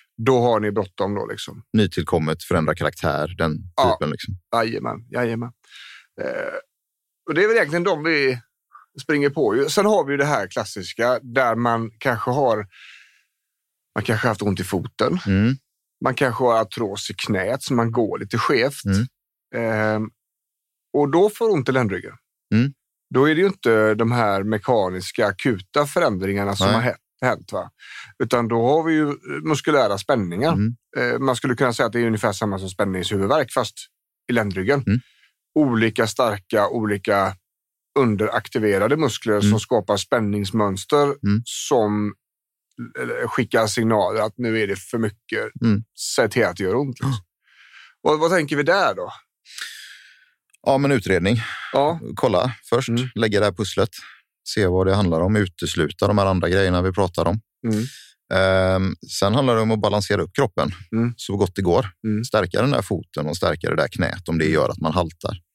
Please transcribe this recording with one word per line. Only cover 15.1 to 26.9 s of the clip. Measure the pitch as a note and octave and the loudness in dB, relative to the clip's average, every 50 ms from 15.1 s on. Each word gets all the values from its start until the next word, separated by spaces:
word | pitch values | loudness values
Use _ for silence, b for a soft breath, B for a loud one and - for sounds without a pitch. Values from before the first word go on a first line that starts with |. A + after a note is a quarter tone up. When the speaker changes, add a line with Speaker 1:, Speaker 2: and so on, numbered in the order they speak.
| F3+ F3+ - | 0 0 0
Speaker 2:
Mm. | G#2 F#2+ F#2+ G#2 A#3 C3+ - _ _ _ _ _ _ _ _ - | 0 2 2 2 2 0 -2 _ _ _ _ _ _ _ _ -2
Speaker 1:
Man | B2+ B2+ | -2 0
kanske | - C#3+ B2+ A2 A#2+ C3 | 2 0 0 0 2 2
har | B2 A2+ A2+ | 2 4 2
artros | A2 G2 - - A#2 G2 G2 G2+ - - | 0 -2 -4 -6 -6 -6 -6 -8 -10 -10
i | G2+ | -10
knät | - - - G#2+ F#2+ F2+ G#2 A2+ - - | -8 -4 -2 -2 0 0 -2 -4 -4 -4
så | - C3+ | -2 0
man | A#2+ A2+ A#2 A2+ | 0 0 2 0
går | B2 A#2 G#2 - - | 0 0 0 -2 -6
lite | - G2+ - A#2 | -6 -4 -4 -2
skevt. | - - D3 A#2 A#2+ C#3+ C#3+ - - | 0 2 2 2 2 0 -2 -4 -2
Speaker 2:
Mm. | G#2 F#2+ G2 B2 C3 - _ _ _ _ _ _ _ - | 0 0 0 0 -2 -6 _ _ _ _ _ _ _ -6
Speaker 1:
Ehm, | A#2+ A#2 A2 A2 G#2+ A2 G#2+ G#2+ A2 A2 G#2 - _ _ _ _ _ _ _ _ _ _ _ _ _ _ _ - | -4 -2 -2 0 0 0 0 0 -2 -2 -6 -10 _ _ _ _ _ _ _ _ _ _ _ _ _ _ _ 0
och | C#3+ D3 C#3+ | 0 2 2
då | C#3+ E3+ G3 G#3+ | 4 4 4 4
får | G#3 - A#3 A3 G3+ | 2 0 0 0 2
ont | D3+ A#2+ C3+ | 2 0 0
i | B2+ | 2
ländryggen. | C3 B2 G2+ F#2+ F2+ - G2+ - - _ _ _ _ _ _ G#2 | 2 0 0 -2 -4 -8 -12 -18 -20 _ _ _ _ _ _ 2
Speaker 2:
Mm. | A2 B2+ C#3+ C#3 _ _ _ _ _ _ _ - | 2 2 2 -2 _ _ _ _ _ _ _ 2
Speaker 1:
Då | B2+ C#3 D3+ | 4 4 4
är | D#3 | 4
det | D#3+ | 4
ju | F#3+ | 2
inte | G3 F#3+ - - A#2+ A2+ G#2+ G#2+ G#2+ G#2+ | 0 0 0 2 2 4 4 4 4 4
de | G#2+ A#2 A2+ A#2+ | 2 2 0 2
här | B2 A2+ G#2 G2 G2 G2 | 2 2 2 0 0 0
mekaniska | G#2+ A2 G#2+ - - B2 A2 F#2+ F#2 F#2 F#2 F#2 - - - A2+ | -2 -2 -2 0 0 2 2 2 0 -2 -6 -8 -6 -2 0 0
akuta | G2+ G2 - - D3+ A2+ F#2 F#2 - - D3 D3 | 0 0 0 -2 -2 -2 -2 -4 -2 0 0 0
förändringarna | C#3+ - F3+ F3 C3 G#2 F#2 F#2+ G2 G2 G2+ G2+ G2+ G2 | 0 0 0 0 2 0 0 -2 -2 -2 0 -2 -2 -2
som | F#2+ F#2+ | 0 2
Speaker 2:
Nej. | G2 G#2+ | 2 2
Speaker 1:
har | A2+ A#2 | 2 2
hä-, | B2+ | 0